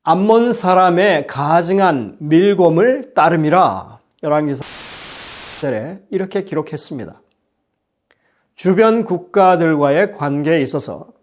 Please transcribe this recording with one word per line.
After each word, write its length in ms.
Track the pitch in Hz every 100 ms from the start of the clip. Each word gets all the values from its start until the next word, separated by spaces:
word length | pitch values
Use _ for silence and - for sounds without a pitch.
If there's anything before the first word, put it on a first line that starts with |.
암몬 500 | - 175 208 226 240
사람의 760 | 220 185 185 185 170 202 160 139
가증한 880 | 131 147 170 170 196 185 143 104 -
밀곰을 960 | 151 160 202 190 175 165 233 277 247
따름이라. 840 | - 160 170 151 175 160 95 95 113 _ _
열왕기상 400 | 156 151 151 131
십 960 | - - - - - - - - - -
장에 380 | 143 110 131 196 -
이렇게 340 | 190 190 196
기록했습니다. 800 | 196 156 151 147 - 143 85 - _ _ _ _ _ _ _ _ _ _ _ _ _ -
주변 480 | 180 190 220 226
국가들과의 1080 | - 180 - 202 185 180 165 151 143 147 202
관계에 480 | 202 143 143 147 165
있어서 460 | 135 151 - 85 - _